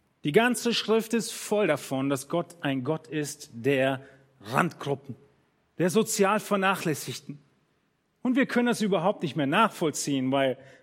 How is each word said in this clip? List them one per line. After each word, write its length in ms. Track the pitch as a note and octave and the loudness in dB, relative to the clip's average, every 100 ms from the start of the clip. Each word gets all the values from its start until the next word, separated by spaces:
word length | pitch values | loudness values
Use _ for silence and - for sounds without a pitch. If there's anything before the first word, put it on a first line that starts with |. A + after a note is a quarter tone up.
| _ _ | _ _
Die 80 | - | 2
ganze 420 | D#3 A#3+ A#3+ A#3+ | 4 4 2 -2
Schrift 420 | A3 - A3+ A3 | -2 2 0 2
ist 180 | A#3 - | -2 -4
voll 340 | - - G#3 G3 | -8 -4 0 2
davon, 420 | C#3+ - C3 C3+ | 0 -2 -4 -2
dass 200 | C#3 - | -2 -2
Gott 260 | E3+ - - | -4 -4 -6
ein 240 | C#3+ C3+ | -4 -2
Gott 240 | B2+ D#3 - | -2 -4 -6
ist 420 | D#3 D3 - - | -8 -6 -10 -16
der 480 | A#2 A#2+ C3+ C3 C3+ - - _ _ | -4 0 2 2 0 -6 -20 _ _
Randgruppen, 760 | G2+ C3 E3+ - - C#3 - A#2 - _ _ _ _ - | -4 0 0 -2 -6 -6 -8 -18 -20 _ _ _ _ -2
der 120 | F3 | 0
sozial 480 | F#3+ A3 - F#3+ G#3 | 2 0 2 2 2
Vernachlässigten. 1000 | - G3+ F#3+ F#3 F3 C#3 - B2 - D3 _ _ _ _ _ _ _ _ | 0 0 0 0 -2 -4 -6 -10 -12 -18 _ _ _ _ _ _ _ _
Und 140 | B3 B3+ | 0 2
wir 100 | B3+ | 2
können 220 | A#3+ A#3+ | 2 2
das 120 | A3+ | 2
überhaupt 440 | G#3 F#3 E3 G#3+ | 2 2 2 0
nicht 100 | D#3+ | -2
mehr 140 | C#3 C#3 | -2 2
nachvollziehen, 840 | F3 A3+ - D#3+ - - C#3 C3 | 4 4 2 -2 -2 -2 -2 2
weil 260 | C#3 C3+ B2 - - | 2 2 0 -8 -20